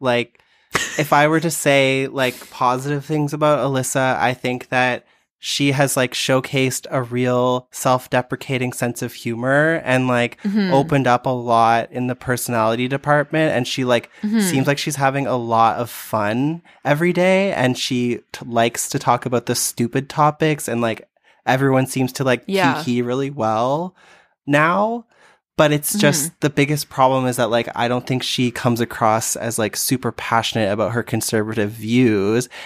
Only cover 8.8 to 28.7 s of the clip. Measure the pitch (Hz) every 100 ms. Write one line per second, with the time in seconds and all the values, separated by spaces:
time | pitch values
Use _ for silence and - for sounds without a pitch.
8.8 | 123 120 120 - 120 113 127 143 156 165
9.8 | - 127 127 120 120 - 202 214 190 135
10.8 | 135 143 127 123 131 123 120 113 113 117
11.8 | - 123 127 123 - 123 - 117 110 117
12.8 | 127 135 147 147 143 156 156 110 123 -
13.8 | 123 120 - - 214 226 190 143 139 143
14.8 | - 143 135 139 131 123 117 113 113 95
15.8 | 120 - - 110 104 117 147 170 - _
16.8 | 131 147 175 175 185 190 196 - 127 127
17.8 | - 123 120 110 - - 139 117 117 -
18.8 | - - - 123 123 123 - 123 - -
19.8 | 117 143 139 160 151 151 156 147 - 117
20.8 | 117 110 - _ _ _ - 131 139 131
21.8 | 131 135 127 - 131 120 - 190 170 151
22.8 | 151 120 120 127 139 143 110 110 123 147
23.8 | 180 - _ - _ _ - 143 160 185
24.8 | 214 240 - _ _ _ _ - 151 147
25.8 | - 208 147 143 160 - 147 147 143 147
26.8 | - - 131 131 127 123 113 117 117 -
27.8 | 120 123 - 127 - - 123 - 123